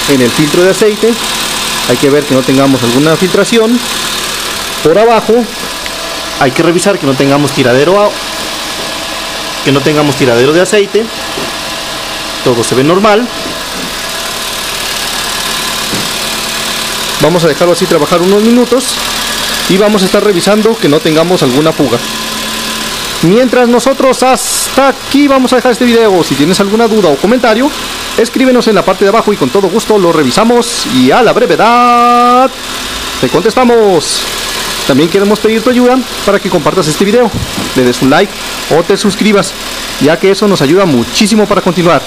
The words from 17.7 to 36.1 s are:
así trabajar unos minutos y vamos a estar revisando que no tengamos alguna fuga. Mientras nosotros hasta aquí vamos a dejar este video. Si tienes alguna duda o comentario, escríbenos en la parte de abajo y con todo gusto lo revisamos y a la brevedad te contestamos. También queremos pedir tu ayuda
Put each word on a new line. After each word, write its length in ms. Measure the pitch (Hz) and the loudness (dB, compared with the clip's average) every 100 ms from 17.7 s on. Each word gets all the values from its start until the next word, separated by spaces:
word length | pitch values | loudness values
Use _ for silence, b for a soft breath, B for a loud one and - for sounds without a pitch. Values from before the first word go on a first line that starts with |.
así 120 | 170 180 | 2 0
trabajar 360 | 170 143 175 | 0 2 2
unos 200 | 180 208 | 2 4
minutos 440 | 220 240 240 247 254 - - - - - - - - | 4 4 2 0 -2 -6 -6 -6 -6 -6 -6 -6 -2
y 80 | 185 | 2
vamos 240 | 208 208 | 2 2
a 40 | 185 | 2
estar 180 | 208 | 2
revisando 520 | 202 175 196 214 214 226 | 2 2 2 2 2 0
que 120 | 165 | 2
no 100 | 151 | 2
tengamos 440 | 165 156 170 185 | 2 0 2 2
alguna 280 | 139 127 160 | 2 2 0
fuga. 280 | 160 135 117 - - - - - - - - - - - - | 0 0 0 -4 -8 -8 -8 -8 -8 -8 -8 -8 -8 -8 -2
Mientras 460 | 165 214 254 247 240 | 2 4 4 2 4
nosotros 520 | 240 269 269 269 240 | 2 2 2 0 2
hasta 680 | 254 254 - - - - 269 | 2 0 -2 -4 -2 2 2
aquí 380 | 254 - 269 285 | 0 -2 2 4
vamos 260 | 269 254 | 2 2
a 20 | 254 | 2
dejar 160 | 254 | 2
este 140 | 240 247 | 2 2
video. 380 | 226 220 185 | 4 4 2
Si 120 | 151 135 | 0 0
tienes 240 | 147 190 | 0 2
alguna 280 | 196 214 233 | 0 2 2
duda 220 | 220 175 | 2 2
o 60 | 143 | 2
comentario, 560 | 180 247 247 220 285 - - - - - | 2 2 2 2 0 -4 -10 -10 -6 -2
escríbenos 500 | 233 - 262 247 220 | -2 2 2 4 2
en 80 | 202 | 2
la 80 | 175 | 2
parte 200 | 190 196 | 2 2
de 40 | |
abajo 240 | 220 208 | 2 0
y 40 | 208 | 0
con 120 | 131 | 0
todo 180 | 196 190 | 0 0
gusto 280 | 214 - 214 | -2 2 2
lo 140 | 175 | 4
revisamos 760 | 156 135 143 226 240 233 - - | 2 2 2 2 2 0 -6 -2
y 160 | 127 127 | 2 4
a 140 | 185 | 4
la 100 | 202 | 4
brevedad 1160 | 156 226 247 208 240 247 240 240 240 240 247 262 - - - - - - - | 2 0 2 4 4 4 4 4 4 4 4 2 -2 -12 -10 -10 -10 -10 -4
te 80 | 127 | -2
contestamos. 880 | 147 202 226 254 233 208 175 - - - - - - - - - | 0 0 2 4 4 4 2 0 -6 -6 -8 -8 -8 -8 -6 0
También 240 | 135 165 | 2 2
queremos 300 | 196 202 214 | 2 2 0
pedir 240 | 214 220 | 0 0
tu 80 | 220 | 2
ayuda 260 | 247 247 254 247 | 2 4 2 -2